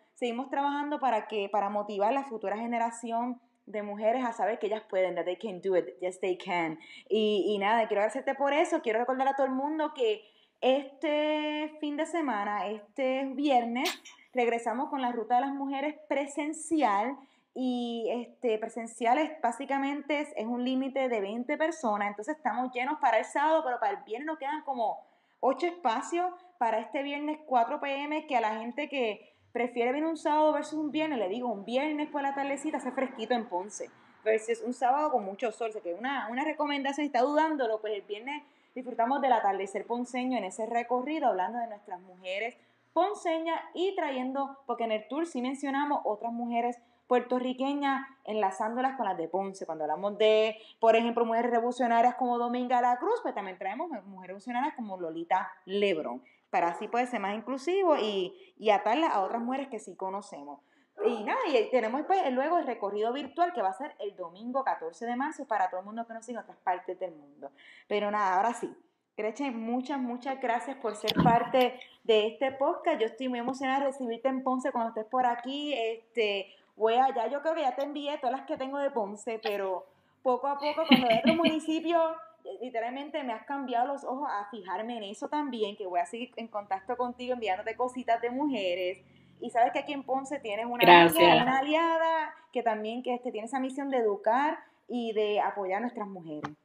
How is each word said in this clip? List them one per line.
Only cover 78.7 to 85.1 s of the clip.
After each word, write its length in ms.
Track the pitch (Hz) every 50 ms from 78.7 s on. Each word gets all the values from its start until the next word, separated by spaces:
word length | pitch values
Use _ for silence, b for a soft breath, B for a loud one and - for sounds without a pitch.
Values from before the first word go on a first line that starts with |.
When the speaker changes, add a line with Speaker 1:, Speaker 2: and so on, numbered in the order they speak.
| 277 285
Speaker 1:
de 120 | 285 277
Ponce, 500 | 277 247 208 196 208 208 - 247 226 220 220
pero 420 | 226 202 202 196 190 185 175 185 - _ _ _ _ _ _ _
poco 240 | 262 247 240 247 277
a 100 | 285 277
poco, 260 | 277 294 302 311 320 320
cuando 200 | 277 233 254 240
vaya 100 | 226 226
a 20 |
otro 160 | - - 330
Speaker 2:
<laughs> 80 | 330 330
Speaker 1:
municipio, 560 | 311 320 311 311 - 320 320 320 320 339 339 330 320 320 - - - - _ _ - 403 370
literalmente 640 | 233 254 - 226 220 240 254 277 285 302 294 311 285
me 100 | 247 220
has 100 | 220 -
cambiado 420 | - 285 277 277 254 240 233 247 277
los 160 | 285 269 -
ojos 260 | - 247 269 294 262
a 180 | - 202 202 -
fijarme 480 | - 220 185 185 180 190 220 226 247 233
en 60 | 208
eso 240 | 196